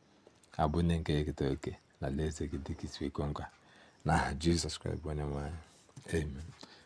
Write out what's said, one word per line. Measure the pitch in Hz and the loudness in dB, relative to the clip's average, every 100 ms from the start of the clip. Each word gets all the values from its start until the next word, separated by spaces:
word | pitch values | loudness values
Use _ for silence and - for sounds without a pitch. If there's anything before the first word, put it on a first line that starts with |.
| _ _ - - - | _ _ -20 -20 -8
ka | - 78 | 0 2
bụ | 82 | 4
ndị | 85 82 | 4 4
nke | 80 | 4
eketa | 76 76 76 69 | 2 2 0 0
oke | 67 - - _ - | 0 -4 -8 _ -6
na | 67 | -2
alaeze | 69 78 78 73 | 0 0 -2 -4
gị | 71 | -4
dịka | 71 82 78 | -6 -6 -6
isi | - 71 | -4 -4
ekwe | - 73 | -2 -2
nkwa. | 71 - - - - - - | -2 -8 -14 -20 -20 -20 -4
N'aha | 76 80 76 | 2 4 2
Jizọs | 71 82 85 78 - | 2 4 4 2 -4
Kraịst | 85 80 | -4 -2
bụ | 78 | -2
onye | 76 | -2
nwe | 73 71 | -2 -2
anyị. | 71 82 - - - - - | -4 -8 -14 -20 -20 -16 -4
Amen. | 85 76 67 82 - - - | -2 -2 -6 -10 -14 -18 -20